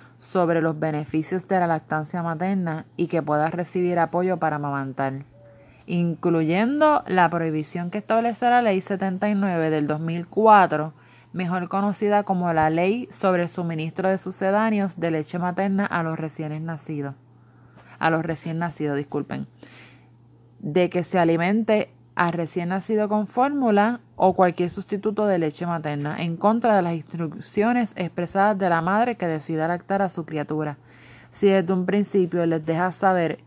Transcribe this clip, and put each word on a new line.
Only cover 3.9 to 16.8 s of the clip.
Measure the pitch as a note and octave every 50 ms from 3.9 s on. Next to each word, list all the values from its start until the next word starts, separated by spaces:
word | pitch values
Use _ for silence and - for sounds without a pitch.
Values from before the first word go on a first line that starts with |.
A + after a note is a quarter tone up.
| F3
apoyo | E3+ E3 D#3+ - F3 F3+ F#3 F3+
para | E3 E3 D#3 D3+
amamantar, | D3 C#3+ C#3+ C#3 C#3 C3+ C3+ B2+ - C3+ C3+ C3+ C#3 C#3+ - - - - - - - - - - - -
incluyendo | - F3 F3 F3 E3+ D#3+ - - F3 E3+ D#3+ D#3+ D#3 E3+ F#3+ A3+ B3 C#4+ D4 D#4 D4+ D4 - -
la | - F#3 F#3 F3 E3
prohibición | F3 E3+ E3 D#3+ D#3 D#3 D3+ - - F3 F3 F3
que | -
establece | G#3 - - A3 A3+ A#3 A#3+ G#3+ - B3
la | A#3+ A#3+ B3
Ley | A#3+ G#3+ F#3+ F#3+
setenta | - - G3+ F#3 G3 F#3+ F#3 F#3 G#3
y | G#3 G#3
nueve | G3 G3+ F#3+ F3 E3 D#3+ D#3+
del | D#3 D#3 D3
dos | D3 D3+ D#3
mil | D#3+ E3 E3 F3 F3
cuatro, | - - G3+ A3 A3 G#3+ G3+ F3+ D#3 D3+ D3+ D3+ D#3+ - - - - - - - _ -
mejor | F3 F#3 E3+ F3+ F#3 F3
conocida | E3+ - G3 G3+ G#3 F#3 - G#3 G3+ G#3 G#3
como | G3+ - F#3+ F3+ F3+ F3 E3
la | D#3+ D#3 D#3
Ley | D#3+ E3 F3+ F#3+ A3 B3 A#3+ -
sobre | - - - F#3+ F3+ F3
el | F3 E3
Suministro | - F#3 E3+ E3+ E3 D#3 D#3 D#3+ - - F#3 F#3+
de | F#3+ F3+
Sucedáneos | - F#3 F#3+ - G3 F#3+ G3+ G#3 A3 A3+ G#3+ G3+ G3 F#3 - F3
de | E3+ E3+
Leche | D#3+ D#3 D3+ - - F3
Materna | F3+ F3+ F3 F#3+ G3 G3+ G3 G3 G3+
a | - - F3 E3
los | D#3+ D#3+ D#3
recién | D#3 D#3 - - D#3 D3+ D3+ D#3 D#3+
nacidos, | E3 E3 D3+